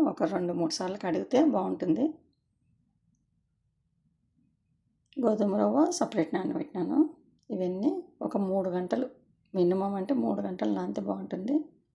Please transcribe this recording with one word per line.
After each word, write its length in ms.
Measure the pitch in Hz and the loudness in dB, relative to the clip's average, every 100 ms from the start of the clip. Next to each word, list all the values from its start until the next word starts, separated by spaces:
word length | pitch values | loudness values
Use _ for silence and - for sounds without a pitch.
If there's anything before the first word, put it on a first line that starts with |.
| 311 | 4
ఒక 180 | 180 214 | 2 -2
రెండు 220 | 190 175 175 | 0 -2 -2
మూడు 140 | 165 - | -2 -2
సార్లు 200 | 185 202 190 | -6 -4 -2
కడిగితే 360 | 170 196 - 311 208 | -2 2 4 4 4
బాగుంటుంది. 500 | 190 - 180 170 294 - _ _ _ _ _ _ _ _ _ _ _ _ _ _ _ _ _ _ _ _ _ _ _ _ _ _ _ _ _ - 233 | -2 -4 0 2 2 -2 _ _ _ _ _ _ _ _ _ _ _ _ _ _ _ _ _ _ _ _ _ _ _ _ _ _ _ _ _ 0 2
గోధుమ 300 | 214 208 202 | 2 2 2
రవ్వ 240 | 208 240 339 349 | 2 4 2 2
సపరేట్ 340 | - 214 160 - | -2 0 0 0
నానబెట్టినాను. 640 | - - - 185 180 254 311 - _ _ _ | -2 -4 -6 -4 0 2 2 0 _ _ _
ఇవన్నీ 420 | 208 180 185 233 381 - _ - | -4 -2 0 -2 -2 -8 _ -4
ఒక 100 | 202 196 | -2 0
మూడు 200 | 190 185 180 | 0 0 -2
గంటలు, 320 | 180 226 254 - _ _ _ | -2 -2 -4 -10 _ _ _
మినిమం 420 | 196 175 190 196 202 | 2 2 2 0 -4
అంటే 140 | 190 269 226 | -2 0 0
మూడు 160 | 202 202 | -2 -4
గంటలు 240 | 185 214 196 | -2 -2 -2
నానితే 240 | 185 208 196 | -2 -4 -4
బాగుంటుంది 480 | 196 190 185 202 294 302 _ _ | -6 -6 -6 -2 -2 -2 _ _